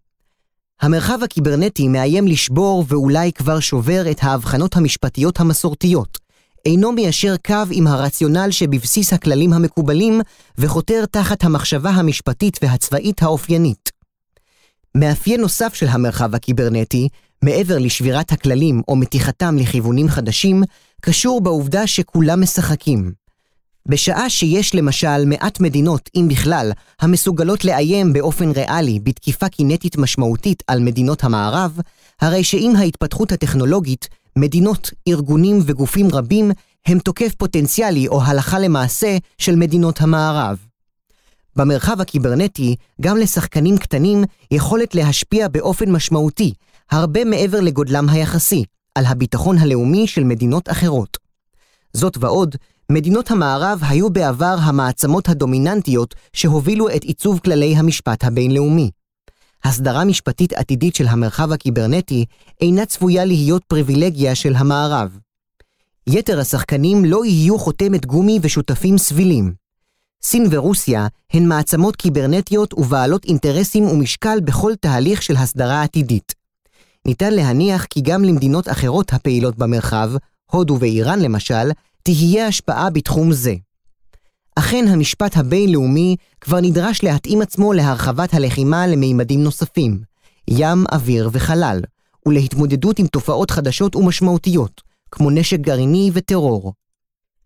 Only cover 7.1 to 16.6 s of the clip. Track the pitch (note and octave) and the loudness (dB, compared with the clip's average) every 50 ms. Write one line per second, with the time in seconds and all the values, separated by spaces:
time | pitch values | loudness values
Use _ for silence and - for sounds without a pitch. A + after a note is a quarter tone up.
7.1 | D3+ - - G3+ F#3+ E3+ - - G#3 G#3 G#3+ F3+ F3+ F#3+ E3 D3+ C#3+ C3 C#3 C#3+ | 0 0 0 -2 -2 -2 -2 -2 0 0 0 -2 0 2 2 2 2 2 0 -2
8.1 | - - D#3+ D3 D3+ F3+ F#3+ G3+ F#3 - F3 C#3+ C#3 B2+ A#2 - - G#3+ G3 - | -2 -2 0 0 0 0 0 -2 -2 -2 0 0 0 -2 -2 -2 -2 -2 0 0
9.1 | F#3 E3+ - D3+ C#3 C#3 E3 F3 E3 E3+ E3+ D#3+ - E3+ D#3 C#3 D3 D#3+ G#3 A3+ | 0 0 0 0 2 2 2 2 2 2 2 0 0 -2 -2 0 0 0 2 2
10.1 | A3 A3+ G#3+ - _ _ _ _ - - C#3 D3 - E3 D#3+ - A3 A3+ G#3+ G#3 | 2 0 -2 -4 _ _ _ _ -4 -2 -2 0 0 -2 -2 0 0 -2 -2 -2
11.1 | - G#3+ F#3+ - G#3 G3 - E3+ D3+ C#3+ - - D#3 C#3 C3+ G3 F#3+ F#3 E3 D#3+ | -2 -2 0 0 0 0 2 2 2 0 -2 -2 -2 -2 0 0 2 2 2 2
12.1 | C#3+ - - - B2 - G#3 G3+ - - - C3+ B2 B2 - - C#3 C#3+ - G#3 | 0 -2 -2 -4 -2 0 -2 -2 -2 0 0 0 0 0 -2 -2 -4 -2 -2 -2
13.1 | G3 - E3+ D#3+ D#3+ D3 - - E3 E3 E3+ D3 G2+ - _ - - _ _ _ | -2 0 0 0 0 -2 -2 -2 0 2 2 0 -2 -4 _ -14 -16 _ _ _
14.1 | _ _ _ _ _ _ _ _ _ _ _ _ _ _ _ _ - - D3+ D3 | _ _ _ _ _ _ _ _ _ _ _ _ _ _ _ _ 0 2 2 2
15.1 | D3 - - G3 A#3 A#3 A3+ F3+ - - A3+ A3+ - - D#3+ C3 B2 A#2+ B2 A#2+ | 0 0 0 0 0 0 0 -2 -2 -2 -4 -4 -4 -2 -2 0 0 0 0 -2
16.1 | G#2+ - A#2+ A2 G#2 A#2 - - B2 A#2 | -2 -2 -2 -2 -4 -4 -4 -2 -2 0